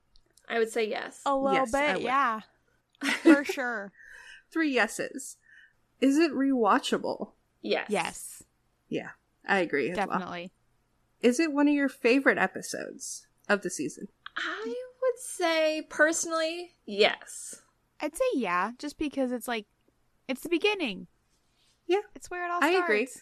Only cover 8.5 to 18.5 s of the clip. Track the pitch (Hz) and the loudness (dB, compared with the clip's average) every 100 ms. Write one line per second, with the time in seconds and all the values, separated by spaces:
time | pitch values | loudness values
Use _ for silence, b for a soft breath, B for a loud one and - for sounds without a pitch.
8.5 | _ _ _ _ - - - _ _ - | _ _ _ _ -8 -8 -14 _ _ -2
9.5 | 196 175 143 127 180 190 180 180 180 175 | 0 0 0 -2 -2 -2 -4 -4 -10 -12
10.5 | - _ _ _ _ _ _ 233 247 330 | -16 _ _ _ _ _ _ 4 4 2
11.5 | 277 294 285 277 - 226 269 269 202 185 | 4 4 4 2 2 4 4 4 4 0
12.5 | - - - - - - - - _ - | -2 -10 -10 -10 -12 -14 -14 -16 _ -2
13.5 | 202 185 - 147 - - _ - - 294 | -2 0 -6 -6 -8 -14 _ -16 -10 -8
14.5 | 370 440 494 508 - 508 494 - - 339 | -6 -6 -8 -10 -2 -2 -2 -6 -2 0
15.5 | 320 311 311 311 - 311 330 339 330 320 | 2 2 0 -4 2 4 4 -2 -2 -2
16.5 | 339 349 _ - 202 208 - - - - | -4 -10 _ -8 4 4 4 -8 -16 -14
17.5 | - _ _ _ - 302 - 508 349 208 | -18 _ _ _ -10 -8 -2 0 0 0